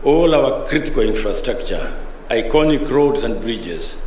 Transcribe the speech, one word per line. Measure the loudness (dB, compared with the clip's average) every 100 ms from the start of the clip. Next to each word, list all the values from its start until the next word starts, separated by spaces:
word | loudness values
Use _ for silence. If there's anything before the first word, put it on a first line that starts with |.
All | 4 4 6
our | 4 2 -2 -2
critical | -2 0 0
infrastructure, | 0 0 -2 -2 -2 -4 -4 -4 -4 -6 -8 -12 -2
iconic | -2 2 4 4 2 2
roads | 2 2 2
and | -2 -4
bridges | -4 -6 -6 -8 -8 -6